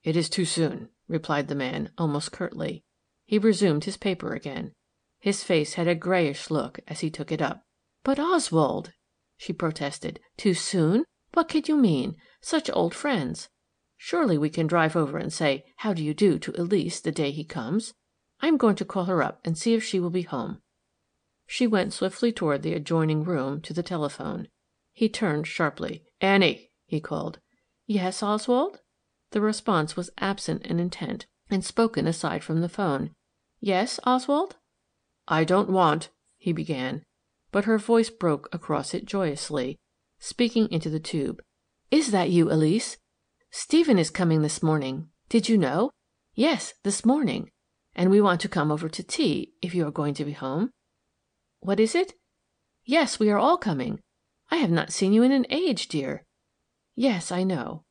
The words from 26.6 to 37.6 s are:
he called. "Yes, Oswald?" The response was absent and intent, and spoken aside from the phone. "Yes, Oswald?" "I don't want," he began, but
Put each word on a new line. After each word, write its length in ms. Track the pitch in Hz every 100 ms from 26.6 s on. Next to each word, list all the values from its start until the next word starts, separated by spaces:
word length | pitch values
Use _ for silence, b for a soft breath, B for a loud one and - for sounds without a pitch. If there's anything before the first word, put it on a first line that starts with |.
| _ _ _
he 140 | 156
called. 400 | 156 156 160 160 _ _ _ _ -
"Yes, 380 | 202 180 180
Oswald?" 580 | 208 214 233 247 349 - _ _ _ _ _
The 120 | 214
response 540 | 214 214 - 175 156 -
was 140 | 175 -
absent 480 | 190 196 - 160 -
and 160 | 170
intent, 460 | 175 - 165 220 - _ _
and 120 | 196
spoken 440 | - - 226 226 156
aside 360 | 165 160 -
from 180 | - 160
the 80 | 170 -
phone. 360 | 185 139 160 _ _ _ _ _
"Yes, 400 | 202 185 240 -
Oswald?" 540 | 247 254 254 285 381 - _ _ _ _ _ _ -
"I 160 | 160
don't 260 | 160 185 202
want," 400 | 190 170 151 - _ _ _
he 140 | 180
began, 520 | 165 156 139 131 139 _ _ _ _ _
but 140 | 196